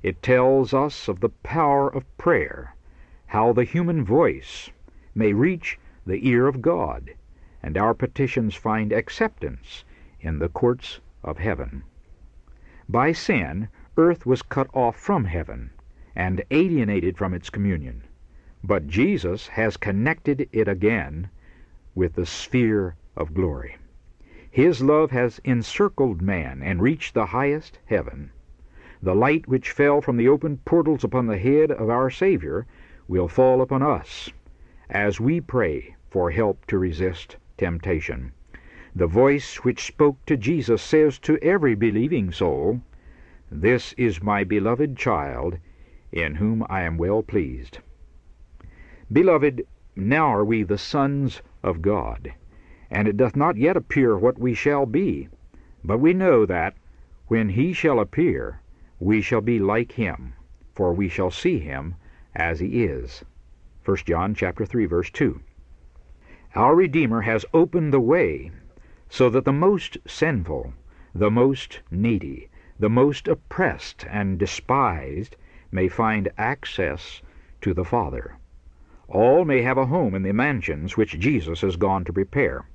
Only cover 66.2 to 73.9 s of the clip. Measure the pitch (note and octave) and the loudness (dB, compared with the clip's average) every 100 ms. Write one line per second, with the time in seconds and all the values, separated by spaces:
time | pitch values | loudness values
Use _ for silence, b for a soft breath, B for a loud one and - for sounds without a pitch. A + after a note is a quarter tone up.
66.2 | b b b - A#2 E3 F#3 D3 C3+ A2+ | b b b 2 4 6 4 2 2 0
67.2 | G#2+ A2+ - E3 F3 F3+ D3+ C#3 A#2 E3 | 0 -2 2 2 2 2 2 2 4 2
68.2 | A2 C#2+ D2 - - - b b b - | 2 -2 -10 -16 -20 -20 b b b 2
69.2 | B2 A#2+ B2+ C#3 F3+ G3+ - - - - | 4 4 2 2 2 2 -2 -14 -16 -2
70.2 | D#3 B2 E2 C#2+ A#1 B1+ - b b F2 | 0 0 -4 -6 -8 -14 -20 b b 0
71.2 | G#2 A2+ C3 C3 - - - F2 A2+ G#2+ | 2 4 2 2 -8 -18 -10 -2 0 0
72.2 | C#2+ C2+ - b b b G#2+ A#2 C#3+ C#3 | -4 -14 -16 b b b 0 4 2 2
73.2 | - E3 - - F3+ - - | -2 -2 -4 -2 -2 -2 -12